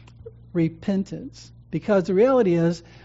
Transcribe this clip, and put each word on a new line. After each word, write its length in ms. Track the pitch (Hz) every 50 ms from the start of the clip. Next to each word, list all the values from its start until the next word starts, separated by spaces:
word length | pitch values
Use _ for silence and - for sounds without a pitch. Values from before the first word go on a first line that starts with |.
| - - - - - - - - - - -
repentance, 1000 | 175 165 165 165 - - - 196 190 196 - 165 160 - 277 - - - - - - - -
because 320 | - 160 - - 208 196 175
the 100 | 202 185
reality 400 | 185 226 262 269 254 226 185 170
is 300 | 170 165 170 175 - - - - - -